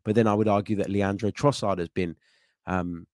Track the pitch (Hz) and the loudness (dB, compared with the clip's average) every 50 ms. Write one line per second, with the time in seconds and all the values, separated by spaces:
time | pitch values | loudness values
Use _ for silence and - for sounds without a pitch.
0 | - 107 104 117 113 107 104 107 107 107 101 104 101 - 107 98 - - 98 101 | -4 0 2 4 4 4 4 2 4 4 2 2 2 0 -2 -2 -2 -2 -2 0
1 | 101 98 101 98 110 101 - - 143 143 - - 120 101 95 90 85 - - 92 | 0 0 -2 -2 -4 -4 -2 0 0 0 0 0 -2 -2 -2 -2 -4 -6 -4 -4
2 | 90 85 78 - _ _ _ _ _ _ _ _ - 87 92 92 87 87 85 85 | -4 -4 -6 -10 _ _ _ _ _ _ _ _ -8 -4 -4 -4 -4 -4 -8 -12
3 | - - | -14 -18